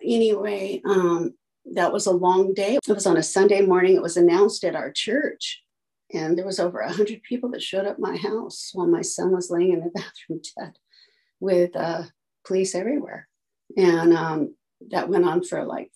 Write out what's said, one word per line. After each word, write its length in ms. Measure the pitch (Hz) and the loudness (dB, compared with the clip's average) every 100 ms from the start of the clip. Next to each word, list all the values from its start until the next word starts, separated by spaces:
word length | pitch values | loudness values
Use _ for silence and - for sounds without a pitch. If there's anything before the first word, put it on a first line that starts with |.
anyway, 760 | - 233 226 196 208 202 196 - | -2 2 2 2 -2 -6 -6 -6
um, 500 | 185 190 175 170 170 - _ _ - | 0 2 2 0 -4 -8 _ _ -10
that 200 | 190 175 | 0 0
was 140 | - 196 | 0 0
a 60 | |
long 400 | 180 180 185 190 | 2 4 4 2
day. 260 | 196 196 269 - | 0 0 0 0
It 80 | |
was 120 | 202 196 | 0 2
on 100 | 165 | 2
a 60 | |
Sunday 400 | 160 185 202 202 | 2 4 4 6
morning. 320 | 190 185 185 185 | 4 4 6 4
It 60 | |
was 140 | 165 175 | 2 4
announced 480 | 175 175 208 - | 4 6 4 2
at 120 | 175 160 | -4 -4
our 160 | 139 | -6
church, 720 | - 220 262 302 - - - _ _ _ _ _ | -6 -2 -2 -2 -6 -12 -12 _ _ _ _ _
and 240 | 165 160 180 | -6 -2 -2
there 80 | |
was 160 | 190 - | -2 -4
over 200 | 175 110 | -4 -4
a 120 | 120 | -6
hundred 300 | 208 208 226 | -2 -2 -4
people 280 | - 247 247 | -8 -6 -6
that 100 | - | -8
showed 240 | - 190 202 | -6 -4 -4
up 120 | - | -6
my 180 | 196 175 | -6 -6
house 540 | 202 220 - - - | -4 -6 -8 -14 -12
while 120 | 185 170 | -4 0
my 160 | 170 | 0
son 300 | 175 - 180 | 0 -4 -2
was 180 | 185 175 | -2 -2
laying 220 | 170 185 | -2 0
in 80 | 170 | 0
the 100 | 170 | -4
<laughs> 40 | |
bathroom 480 | 180 - - - 160 - - | -8 -12 -16 -12 -12 -12 -16
dead, 160 | 175 _ _ _ _ _ _ _ | -16 _ _ _ _ _ _ _
with, 340 | 190 180 175 | 0 2 2
uh, 280 | - 165 165 170 _ _ _ - | -2 -6 -6 -8 _ _ _ -4
police 280 | 190 190 | -2 -2
everywhere. 540 | 180 214 285 - - - _ _ _ _ - | -2 -4 -4 -6 -14 -18 _ _ _ _ 2
And, 380 | 180 165 165 165 | 4 4 4 4
um, 380 | 160 156 - - _ _ - | 2 -4 -4 -8 _ _ -8
that 180 | 165 170 | -6 -2
went 180 | 185 175 | 2 2
on 160 | 175 | 0
for, 220 | 180 160 | -4 -6
like, 260 | - - - | -6 -8 -12